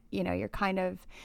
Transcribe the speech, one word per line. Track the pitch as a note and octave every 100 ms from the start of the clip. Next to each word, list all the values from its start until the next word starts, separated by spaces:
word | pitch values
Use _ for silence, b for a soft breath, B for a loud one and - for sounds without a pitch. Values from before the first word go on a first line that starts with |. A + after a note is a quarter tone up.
| -
you | G3
know, | F#3
you're | B2+ G#3
kind | - G3 F#3+
of | F#3 F#3 - B